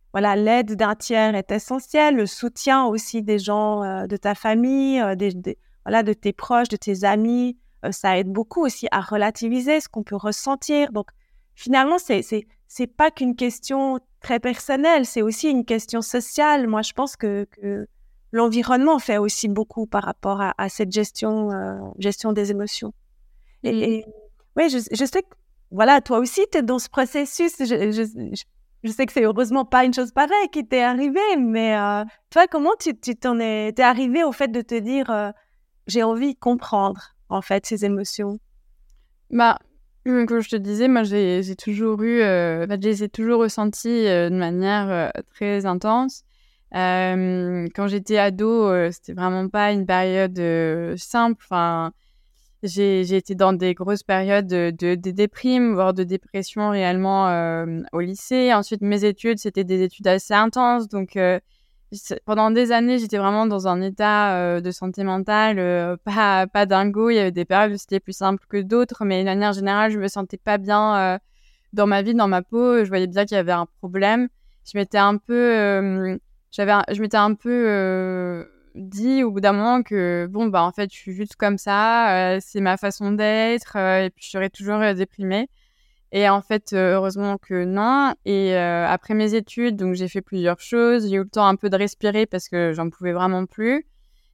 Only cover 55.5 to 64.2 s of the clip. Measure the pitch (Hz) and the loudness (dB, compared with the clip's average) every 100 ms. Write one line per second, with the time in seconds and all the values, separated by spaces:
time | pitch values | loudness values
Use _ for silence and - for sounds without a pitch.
55.5 | 254 240 190 190 185 180 185 - 196 185 | 2 2 2 2 0 -2 -4 -6 -8 -8
56.5 | 214 208 202 185 185 190 196 190 170 170 | -4 -2 0 0 0 0 2 2 0 -2
57.5 | 165 165 165 - 170 175 196 - 254 247 | -4 -4 -8 -6 -6 -4 -6 -2 2 4
58.5 | 220 202 208 202 208 208 202 226 214 208 | 2 0 -2 -2 2 0 0 -2 -2 -2
59.5 | 190 180 190 185 - 190 190 - 208 220 | -4 -2 0 0 0 2 2 2 2 2
60.5 | 254 247 240 214 202 190 196 180 180 - | 2 2 2 -2 -6 -6 0 2 0 -4
61.5 | _ _ _ _ 202 - 196 - 214 220 | _ _ _ _ -16 -10 -10 -2 2 2
62.5 | 226 240 233 240 254 220 208 196 208 220 | 4 2 2 2 0 0 -2 0 2 0
63.5 | 202 190 180 190 196 208 208 | 0 0 -2 -2 -2 0 2